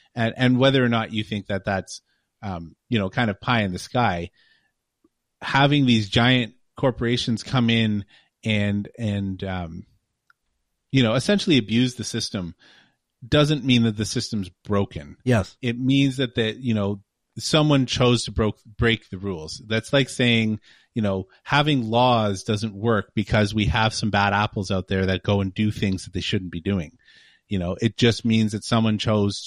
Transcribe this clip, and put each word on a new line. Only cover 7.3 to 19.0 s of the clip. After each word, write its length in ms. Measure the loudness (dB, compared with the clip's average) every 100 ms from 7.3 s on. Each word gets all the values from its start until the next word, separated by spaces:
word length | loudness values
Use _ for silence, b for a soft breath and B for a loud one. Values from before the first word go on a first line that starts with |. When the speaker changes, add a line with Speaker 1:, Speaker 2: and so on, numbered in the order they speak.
| -4
Speaker 1:
come 260 | -2 0 2
in 340 | 2 2 -2 -6 b b _
and, 460 | -2 0 0 -2 -4 -6
and, 420 | -4 -4 -4 -6 -6
um, 400 | -6 -8 -12 -18 _ _ _ _ _ _ _ _ _ _
you 100 | 2
know, 120 | 2
essentially 440 | 0 0 0 2 2
abuse 380 | 2 0 0 -2
the 80 |
system 520 | -8 -8 -6 -6 -8 -12 b b b b _ _ 0
doesn't 380 | 2 2 2
mean 200 | 2 4
that 120 | 2 0
the 80 |
system's 460 | -4 -4 -4 -6 -8 _ -2
broken. 500 | -2 -2 -6 -14 -8
Speaker 2:
Yes. 320 | 0 0 0 -6
Speaker 1:
It 180 | -6 -2
means 380 | 2 4 2 0
that, 180 | -4 -2
that, 220 | -4 -2
you 160 | -2
know, 280 | 0 0 -4 _ _ _ -10
someone 480 | 0 2 4 4 2
chose 400 | 2 4 2 0
to 60 |
broke, 260 | -2 -2 -2 -10
break 440 | -2 0 0